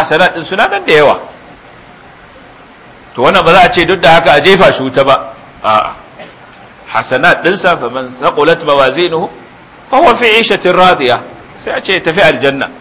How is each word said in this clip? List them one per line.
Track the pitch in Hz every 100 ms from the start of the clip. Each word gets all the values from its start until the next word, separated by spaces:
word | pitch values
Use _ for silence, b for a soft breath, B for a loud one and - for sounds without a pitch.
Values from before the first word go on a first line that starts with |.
hasanat | 156 165 180
ɗin | 170
suna | 156 190 254
nan | 392 -
da |
yawa. | 151 139 92 - - - - - - - - - - - - - - - - - - -
To, | -
wannan | 143 190
ba | 165
za | 185
a | 175
ce | 175
duk | 160 185
da | 170
haka | 165 170
a | 147
jefa | 156 190 160
shi | 135
wuta | 131 139
ba. | 135 135 - - - -
A'a. | 107 107 - - - - - - - - - - -
Hasanat | 113 - 127 170 -
ɗinsa, | 165 190 185 156
"Faman | 120 131 127
thaqulat | 127 156 151 151 165
mawazinuhu | 147 143 131 143 175 160 202 - - - - - -
fa | 269
huwa | 339
fi | - 240 220
'ishatin | 214 190 180
radiya." | 180 185 165 123 117 - - - -
Sai | - 254
a |
ce | -
ya | 180
tafi | 165 165
aljanna. | 160 131 139 135 104 -